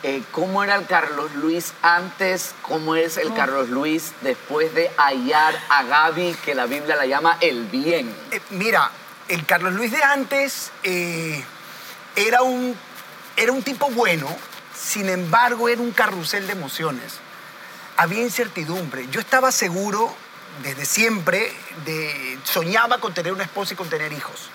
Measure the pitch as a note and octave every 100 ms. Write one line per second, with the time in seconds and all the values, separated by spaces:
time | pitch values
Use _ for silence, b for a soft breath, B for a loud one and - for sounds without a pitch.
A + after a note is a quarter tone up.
0 | C#3+ C3+ - - F#3 G3 G3 G3+ E3+ F3
1 | D3+ D3 A3+ C#4+ D#3+ E3+ - - E3+ F3
2 | F#3 - F#3+ F3+ - - - D#3+ D#3 D#3+
3 | E3 E3+ D#3 D3 C3+ C#3 A#2+ B2+ D3+ D#3+
4 | D#3+ - C3+ A#2+ - D3+ D#3+ D#3 E3+ -
5 | C#3+ C3 B2+ D3+ D#3 D#3 - C#3+ B2 D3
6 | E3 D#3+ F3 E3 - C3+ A#2+ C#3+ D3+ D3
7 | C3+ C#3 E3 E3 E3+ B2 A2 B2+ D3+ E3+
8 | A#2+ G#2 - G3+ - F#3+ A3 F#3+ C3+ -
9 | - - - E3+ D3+ F3 F3+ F#3 A#3 C#4+
10 | C#4 C#4+ C4 C#4 C#4 - - - F#3+ F3+
11 | F3 E3 D#3+ D3 B2 - B B B B
12 | - - G#3+ B3 C4 B3 B3+ G#3 - -
13 | - - - - A3+ C4+ C#4 A#3+ C#4+ A#3
14 | G#3+ E3 C#3 E3+ - - - - - G#3
15 | G3 F#3 E3+ G#3+ B3 A#3 A#3 A#3+ A#3+ G#3+
16 | G#3+ F#3+ D#3+ G3+ F#3+ G3 C3+ - D#3+ B2+
17 | A2+ - - B B B B B B -
18 | E3 G3+ A#3+ - A#3 F3+ D#3 F#3 D#3+ C3
19 | B2+ G#3 - C4 C4 B3 F#3 F3 G3+ G3+
20 | A3+ - - - - D3 C#3 C3+ C#3+ -
21 | A3+ G#3+ E3 F#3 A3+ - - D#3+ D#3 D#3
22 | D3+ C#3+ C3 C3 C3+ F#3 E3 A3 A#3 A#3+
23 | A3+ F3 E3+ F#3+ F3+ G3+ G3 F#3+ F3 D#3+
24 | D3+ D3 - - -